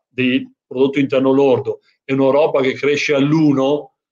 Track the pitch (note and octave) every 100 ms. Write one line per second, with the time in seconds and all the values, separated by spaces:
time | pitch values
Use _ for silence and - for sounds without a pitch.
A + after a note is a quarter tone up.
0 | _ B2 B2+ C3 C3 _ _ B2+ C3 C#3+
1 | C#3 C3+ C3+ C3+ C#3 A#2+ G#2+ G#2 _ _
2 | - C3+ C3+ C3+ D#3 C#3+ C3+ B2 C#3+ C#3+
3 | - C#3 C#3+ D#3+ D3+ C3 C3+ D3 - _
4 | _